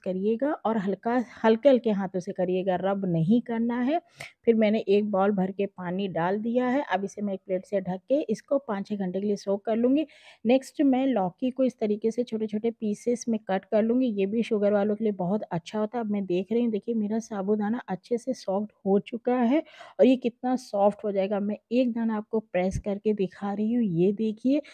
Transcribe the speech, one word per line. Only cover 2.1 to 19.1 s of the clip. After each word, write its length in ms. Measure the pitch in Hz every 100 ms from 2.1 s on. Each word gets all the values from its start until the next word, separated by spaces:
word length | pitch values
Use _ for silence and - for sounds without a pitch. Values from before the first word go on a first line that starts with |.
| 190
से 120 | 175
करिएगा, 440 | 185 180 185 190 180
रब 280 | 190 196
नहीं 360 | 196 165 160 240
करना 400 | 240 226 233 240
है। 200 | 247 339 - - - -
फिर 100 | -
मैंने 300 | 226 214 220 -
एक 220 | 202 208
बाउल 200 | 190 196
भर 200 | 202 196
के 160 | 190 196
पानी 420 | - 180 185 202
डाल 300 | 160 175 208
दिया 300 | 226 240 247
है। 160 | 262 -
अब 120 | 185
इसे 180 | 202 -
मैं 120 | 208
एक 60 | 190 -
प्लेट 180 | 185
से 160 | - 202
ढक 200 | 180 185 -
के 120 | 277
इसको 380 | - 208 - 277
पाँच 280 | - 196 202
छः 100 | 208
घंटे 240 | 185 185
के 60 | 208
लिए 100 | 196
सोक 280 | 196 202
कर 120 | - 220
लूँगी। 300 | 247 285 302 - - - 220
नेक्स्ट 360 | 262 262 -
मैं 240 | 285 254 269
लौकी 440 | 226 185 - 254
को 140 | 254
इस 140 | 262 -
तरीके 320 | 214 208 226
से 120 | 226
छोटे-छोटे 480 | 247 220 214 214 233
पीसेस 540 | 226 214 208 - 240 -
में 120 | 220 -
कट 160 | 190
कर 180 | - 220
लूँगी। 240 | 226 247 262
ये 200 | 202 196
भी 160 | 226
शुगर 300 | 214 214 202
वालों 240 | 208 208 208
के 80 |
लिए 80 | 220
बहुत 300 | 190 175 214
अच्छा 360 | - 170 - 214
होता 200 | 214 247
है। 60 |
अब 60 | 220
मैं 140 | 208 190
देख 260 | 180 190
रही 100 | 233
हूँ, 80 | 240
देखिए 240 | 214 233
मेरा 240 | 226 208 226
साबूदाना 640 | - 208 190 214 208 247 -
अच्छे 300 | 185 - 233
से 140 | 262
सॉफ्ट 400 | - - 196 214 - 196
हो 120 | 202
चुका 380 | -